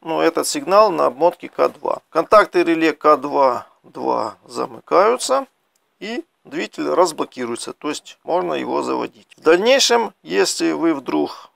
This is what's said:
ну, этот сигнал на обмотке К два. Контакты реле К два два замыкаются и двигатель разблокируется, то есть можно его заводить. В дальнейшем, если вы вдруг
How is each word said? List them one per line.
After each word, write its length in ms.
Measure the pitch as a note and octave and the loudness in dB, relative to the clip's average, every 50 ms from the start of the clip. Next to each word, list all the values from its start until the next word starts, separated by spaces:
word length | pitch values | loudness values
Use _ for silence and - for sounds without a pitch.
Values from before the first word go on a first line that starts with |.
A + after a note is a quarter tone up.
ну, 180 | _ E3 D#3+ D#3 | _ -6 -2 0
этот 280 | D#3+ E3 E3 D#3+ - - | 0 0 0 0 -4 -4
сигнал 420 | - D3+ C#3 - F#3+ G3+ A3 G#3 | -6 -6 -4 2 4 4 4 4
на 140 | F3 D3+ C#3+ | 2 0 0
обмотке 420 | C#3 B2 C3 D#3 F3 F3+ - - C3 | -2 0 2 0 0 0 -2 -12 -14
К 220 | - - D3 D3 | -4 -2 -2 -2
два. 320 | C#3+ - - - - - - _ | -2 -4 -4 -4 -4 -4 -8 _
Контакты 540 | _ D#3 E3 - - G#3+ G3 - - F3+ E3+ | _ -4 0 6 6 6 6 6 2 0 2
реле 280 | E3+ E3 E3 D#3+ D#3+ | 2 2 2 2 0
К 260 | D3 - - D#3 D3+ C3+ | 0 2 2 2 2 4
два 500 | B2+ D3 C#3 C#3+ C#3 C3 A#2+ A#2 - - _ _ _ | 2 -4 0 2 2 2 2 -2 -6 -12 _ _ _
два 540 | - C3+ C3 B2+ C3 B2 A#2 A2+ G#2+ G#2 - _ | -20 _ -8 -4 -4 -4 -2 -4 -6 -10 -14 _
замыкаются 1000 | - B2 A#2+ B2+ C3 A#2+ A2+ - - D3+ E3 G3 A3 B3 B3 - - - C4+ C4+ - _ _ _ _ _ _ _ _ _ _ | -14 -8 -8 -8 -8 -8 -16 -6 0 2 4 4 4 2 -2 -2 -2 -2 -2 -2 -6 _ _ _ _ _ _ _ _ _ _
и 260 | - G#3 A#3 C4 D#4+ _ _ _ _ | -12 -10 -10 -10 -12 _ _ _ _
двигатель 460 | D#3 C#3+ D#3 G#3 G#3+ - - D#3 C#3+ | -12 -8 -8 -8 -8 -8 -8 -4 -2
разблокируется, 840 | D3+ D3+ F#3 F3 D3+ - - - - B2 B2 A#2 A#2+ A#2+ - - - | 2 2 2 2 2 -6 -8 -10 -8 -10 -8 -8 -8 -10 -10 -14 -14
то 160 | - - D3+ | -10 -10 -10
есть 280 | D3 - - - - _ _ | -10 -10 -12 -18 -20 _ _
можно 320 | D3 D#3 F3+ F3+ F3 D#3 | -4 -4 -4 -2 -4 -6
его 260 | C#3 B2+ A#2+ C3 C#3+ | -6 -6 -4 -4 -4
заводить. 460 | C3+ B2+ C3 B2 A#2 A#2 - A2+ _ _ - _ | -4 -4 -4 -6 -6 -8 -12 -16 _ _ -20 _
В 40 | |
дальнейшем, 680 | - D3 E3 F3 G3+ A#3+ C4+ C4+ - - A#3+ A#3 A#3 - - _ _ | 2 4 4 4 4 4 4 4 4 2 2 0 0 -2 -8 _ _
если 480 | D#3 F3 G3 F#3+ - - - D#3+ E3 | -6 -2 0 0 0 -2 -2 -2 -2
вы 240 | D#3+ D3 D#3 E3 D#3+ | -2 0 0 0 -2
вдруг 560 | C#3 B2+ - D#3+ - D3 B2 - - - - _ | -2 -4 -4 -2 -2 -2 -4 -6 -14 -20 -20 _